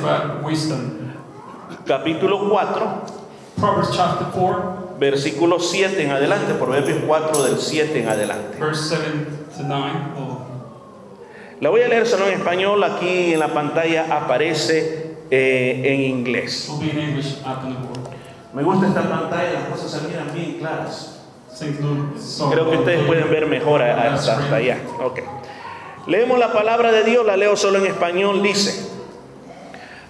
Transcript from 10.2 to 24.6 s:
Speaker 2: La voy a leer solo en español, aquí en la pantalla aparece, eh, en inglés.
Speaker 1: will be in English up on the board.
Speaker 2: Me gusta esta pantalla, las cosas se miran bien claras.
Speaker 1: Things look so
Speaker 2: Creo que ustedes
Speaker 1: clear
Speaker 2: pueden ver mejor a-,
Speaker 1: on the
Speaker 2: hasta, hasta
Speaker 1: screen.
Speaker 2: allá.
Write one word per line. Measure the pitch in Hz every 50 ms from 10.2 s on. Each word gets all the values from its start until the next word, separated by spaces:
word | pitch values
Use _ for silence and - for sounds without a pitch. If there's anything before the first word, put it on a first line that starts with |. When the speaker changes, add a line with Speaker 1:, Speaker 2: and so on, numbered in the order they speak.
| 131 123 123 123 127 - 131 131 - - - - - - - - - - - - - - - - - - - -
Speaker 2:
La | 127 147
voy | 190 233
a | 247
leer | 240 233 226 220
solo | 233 - 185 196
en | 196 185
español, | - - 175 175 185 190 202 208 202 190
aquí | 160 - 151 175 180 180 180 180 175 165
en | 156
la | 156 143
pantalla | 156 151 147 143 143 160 165 165 160 156 156 156 151
aparece, | 151 151 - 127 123 151 170 160 156 - 165 160 156 156 160 156 - - - - - - -
eh, | 135 135 135 131 131 127 123 127 123 127 131
en | 139 139 139
inglés. | 135 135 127 127 120 127 117 101 - - - - - 147
Speaker 1:
will | 151 147
be | 160 151
in | 143 156 156 151
English | 139 131 - 139 131 - -
up | 131 131 135 131
on | 127 123
the | 127 -
board. | - - 131 127 - - - - - - - - - -
Speaker 2:
Me | 135 143
gusta | 175 190 185 196
esta | - - 175 160 -
pantalla, | 160 165 165 160 170 175 180 170 -
las | - - -
cosas | - - - - 160 147
se | 156
miran | 170 170 160 147 147 151
bien | 170 170 151 - -
claras. | 160 160 160 160 156 - - - - - - - - - - - - - -
Speaker 1:
Things | - 151 147 143 143
look | 147 147 143 143 147 143 - -
so | - - - - 151 151
Speaker 2:
Creo | 156 160 160 160
que | 160
ustedes | - - 175 175 151 143
Speaker 1:
clear |
Speaker 2:
pueden | - 165 165 156 156
ver | 160 156 156
mejor | 143 135 127 - 147 147 143
a-, | 123 120 120
Speaker 1:
on | 120
the | 117 117
Speaker 2:
hasta, | 139 139 - - 110
hasta | - 139
Speaker 1:
screen. | 143 120
Speaker 2:
allá. | 113